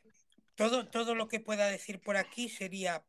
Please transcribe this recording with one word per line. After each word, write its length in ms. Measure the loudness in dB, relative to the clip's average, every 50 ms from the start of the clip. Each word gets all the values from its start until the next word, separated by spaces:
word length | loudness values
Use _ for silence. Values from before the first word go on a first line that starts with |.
| _ -20 _ _ _ _ _ _ _ _ _
todo, 320 | 2 2 4 4 2 0 0
todo 260 | -2 -2 0 0 0
lo 140 | 0 0 -2
que 120 | -2 -4
pueda 260 | -2 0 2 2 4 2
decir 320 | 2 0 -4 -8 -10 -8
por 160 | -2 0 2
aquí 320 | 2 2 0 -2 -6 -4 -4
sería 540 | -4 -6 -6 -6 -4 -2 0 0 0 -2 -4